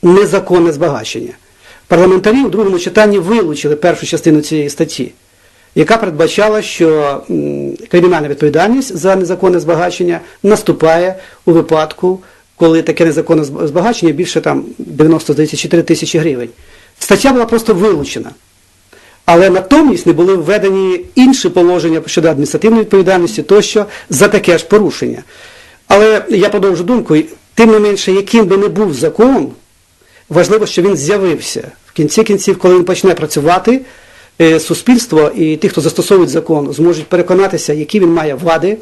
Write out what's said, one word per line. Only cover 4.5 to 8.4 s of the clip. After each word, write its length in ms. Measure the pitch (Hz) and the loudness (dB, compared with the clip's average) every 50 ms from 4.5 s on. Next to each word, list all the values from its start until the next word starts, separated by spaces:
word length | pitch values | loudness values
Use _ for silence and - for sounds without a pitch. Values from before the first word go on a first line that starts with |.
| 160 156 147 143 | -4 -4 -4 -4
статті, 420 | 143 - 160 156 - - 127 - - _ _ _ _ _ _ _ _ _ _ _ _ | -4 -4 -6 -6 -4 -10 -10 -10 -10 _ _ _ _ _ _ _ _ _ _ _ _
яка 220 | - 156 - 220 226 | -2 2 2 2 0
передбачала, 640 | 220 196 160 147 165 151 - - 208 214 214 214 | 0 -4 -2 0 -2 0 2 0 0 0 0 -2
що, 600 | - - - - 175 160 156 151 147 143 139 139 - - | -4 -6 -4 0 0 2 2 2 0 -2 -4 -6 -8 -6
м, 440 | - 160 147 147 143 143 143 139 139 - - - | -6 -4 -4 -4 -6 -8 -8 -10 -10 -12 -10 0
кримінальна 360 | - 175 170 180 180 160 147 143 | 0 2 4 4 2 0 -2 -4
відповідальність 720 | 139 - | -4 -2